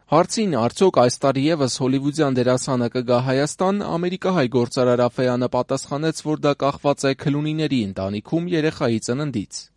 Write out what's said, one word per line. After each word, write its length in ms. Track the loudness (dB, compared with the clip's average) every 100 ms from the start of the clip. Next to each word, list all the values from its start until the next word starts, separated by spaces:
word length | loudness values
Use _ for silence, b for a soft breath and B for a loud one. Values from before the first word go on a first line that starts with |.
Հարցին, 500 | 0 2 2 0 0
արդյոք 440 | 0 0 2 4 6
այս 160 | 4 4
տարի 260 | 0 2
ևս 320 | 0 0 0 0
հոլիվուդյան 600 | 0 0 0 0 0 2
դերասանը 520 | 2 0 0 -2 0
կգա 300 | -2 0 2
Հայաստան, 580 | 2 0 0 0 -2 -2
ամերիկահայ 640 | -4 -4 -4 -4 0 0 2
գործարար 560 | 2 0 0 2 4
Աֆեյանը 460 | 2 0 0 0 -2
պատասխանեց, 680 | -2 -2 -4 -6 -4 -4 -4
որ 240 | -4 -2
դա 100 | 0
կախված 500 | 0 -2 0 -2 0
է 100 | 0
Քլունիների 680 | -2 -2 -2 -2 -2 0 0
ընտանիքում 680 | -2 -2 -4 -4 -4 -4 0
երեխայի 500 | 0 0 0 0 0
ծննդից։ 640 | -2 -4 -4 -4 -6 -12 -18